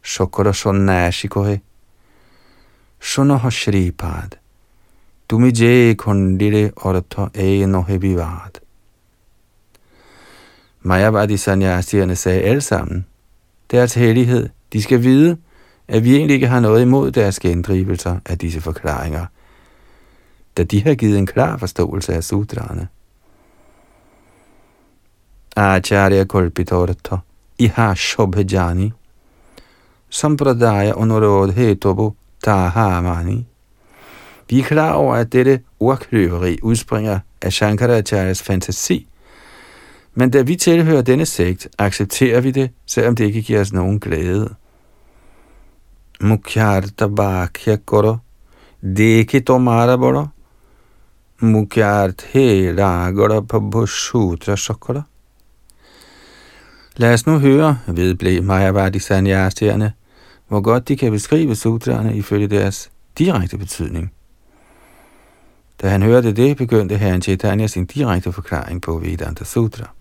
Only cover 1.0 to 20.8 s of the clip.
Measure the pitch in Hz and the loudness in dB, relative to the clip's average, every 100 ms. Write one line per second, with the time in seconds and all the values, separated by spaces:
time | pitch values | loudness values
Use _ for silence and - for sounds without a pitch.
1 | 87 - 98 101 101 101 _ _ _ _ | 0 -4 -6 -4 -2 -4 _ _ _ _
2 | _ _ _ _ _ _ _ _ _ _ | _ _ _ _ _ _ _ _ _ _
3 | - - 139 139 117 - - 98 90 - | -6 0 2 2 -2 -4 -2 0 -2 -4
4 | 82 82 - - _ _ _ _ _ _ | -10 -10 -12 -16 _ _ _ _ _ _
5 | _ _ _ 113 123 117 117 123 120 104 | _ _ _ 2 2 4 4 6 4 2
6 | - 98 95 92 104 104 104 - 95 92 | 0 0 0 0 2 2 0 -2 -4 -2
7 | 90 - 95 - 95 98 98 95 90 95 | -4 -8 -8 -2 0 2 2 0 -2 -2
8 | 95 90 82 85 95 - - _ _ _ | -2 -2 -4 -10 -16 -20 -20 _ _ _
9 | _ _ _ _ _ _ _ _ _ _ | _ _ _ _ _ _ _ _ _ _
10 | _ - - - - _ _ _ 92 92 | _ -20 -20 -20 -20 _ _ _ 0 2
11 | 104 107 104 101 - 98 95 90 90 104 | 4 2 0 0 0 0 2 0 0 0
12 | 95 90 92 92 92 139 143 98 - 98 | 0 -2 0 0 2 0 0 -4 -2 -8
13 | 95 _ _ _ _ _ _ 123 123 120 | -8 _ _ _ _ _ _ 2 2 2
14 | 117 117 123 123 117 _ _ 107 104 127 | 2 4 2 0 -2 _ _ -6 2 2
15 | 123 135 165 170 _ _ _ _ - 110 | 4 4 4 2 _ _ _ _ -2 0
16 | 117 139 151 139 131 123 110 110 123 135 | 4 4 4 2 2 2 4 4 4 4
17 | 135 127 101 - 90 87 92 95 92 90 | 2 0 0 0 -2 -2 -2 -2 -2 -4
18 | 92 90 - 87 85 82 80 78 78 67 | -4 -8 -6 -8 -6 -8 -8 -8 -6 -6
19 | 71 76 87 _ _ _ _ _ _ _ | -6 -6 -8 _ _ _ _ _ _ _
20 | _ _ _ _ _ - 87 104 | _ _ _ _ _ -4 0 0